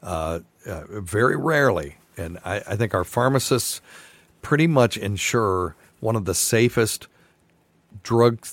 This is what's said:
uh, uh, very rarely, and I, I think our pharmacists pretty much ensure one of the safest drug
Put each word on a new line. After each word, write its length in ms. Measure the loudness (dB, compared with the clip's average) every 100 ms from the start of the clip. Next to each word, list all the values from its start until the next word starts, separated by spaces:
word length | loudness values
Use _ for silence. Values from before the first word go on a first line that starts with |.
uh, 360 | -6 -6 -4 -6 -10 _ -12
uh, 160 | -12 -10
very 480 | -12 -6 0 2 2
rarely, 580 | 0 2 2 2 -4 -14 _ -12
and 220 | -10 -10
I, 120 | -6 -6 -4
I 80 | -2
think 180 | 0
our 120 | 0 -2
pharmacists 720 | 0 2 2 0 -2 -2 -8 _ -20 -20 -20 _ _
pretty 260 | -2 2 4
much 300 | 4 4 2
ensure 800 | -4 -4 -2 0 2 0 -2 -6 _ _
one 160 | -2 -2
of 80 | 0
the 80 |
safest 760 | -2 2 4 4 4 0 -2 -12 _ _ _ _ _ _ _ _ -20
drug 420 | -2 4 4 4 -8